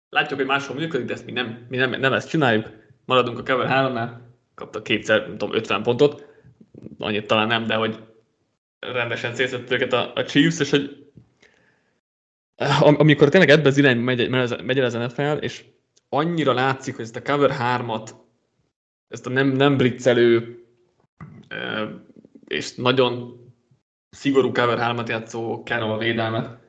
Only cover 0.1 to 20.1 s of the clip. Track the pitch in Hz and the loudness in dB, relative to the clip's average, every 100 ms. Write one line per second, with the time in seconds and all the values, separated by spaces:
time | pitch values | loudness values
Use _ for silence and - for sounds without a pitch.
0.1 | 143 151 139 131 139 - 127 165 143 117 | -4 -2 -2 -2 -2 -4 -8 -4 -6 -6
1.1 | 120 - 117 117 113 - 127 127 - 135 | -10 -8 -8 -8 -10 -8 -2 -2 0 0
2.1 | 110 - 160 131 107 107 - _ _ - | 0 -2 0 2 2 -2 -14 _ _ 0
3.1 | 127 120 117 117 127 120 131 135 120 117 | 2 2 -2 -2 -2 0 0 0 -2 -8
4.1 | - - _ _ - - 107 - 107 - | -10 -20 _ _ -20 -14 -12 -4 -4 2
5.1 | 110 - 107 101 110 110 101 113 120 147 | 0 0 -8 -4 -4 -2 -4 -2 2 2
6.1 | 147 - - - _ - - - - 104 | 0 -20 -20 -20 _ -20 -20 -20 -10 -4
7.1 | 104 - 110 110 117 113 110 110 110 - | -4 0 2 2 0 -2 -2 -2 -6 -16
8.1 | _ _ _ _ _ _ - - 123 117 | _ _ _ _ _ _ -16 -8 -6 -4
9.1 | 113 120 113 127 123 - 123 127 120 - | -4 -6 -4 -4 -4 -4 -2 0 0 -2
10.1 | - 127 135 165 165 143 143 139 - - | -6 0 2 2 2 0 0 -2 -12 -20
11.1 | - _ _ _ _ _ _ _ _ _ | -20 _ _ _ _ _ _ _ _ _
12.1 | _ _ _ _ - 139 143 147 147 156 | _ _ _ _ -6 -2 4 6 6 6
13.1 | 143 139 190 156 151 143 139 143 120 123 | 6 6 6 8 8 6 4 4 4 0
14.1 | 123 117 127 123 120 104 131 123 117 120 | 0 0 0 -2 -4 -4 0 0 -2 -6
15.1 | 135 143 151 120 - - _ _ _ - | -2 -2 -2 -6 -10 -20 _ _ _ -4
16.1 | 135 165 170 135 123 131 131 - 120 113 | -2 0 0 0 2 0 -2 -6 -10 -10
17.1 | 123 127 143 139 - 120 123 117 110 - | -10 -2 2 2 2 -2 -2 -4 -8 -10
18.1 | - _ _ _ _ _ _ _ _ - | -20 _ _ _ _ _ _ _ _ -18
19.1 | 120 123 127 139 131 143 135 127 - 131 | -12 -4 0 0 4 4 4 2 2 2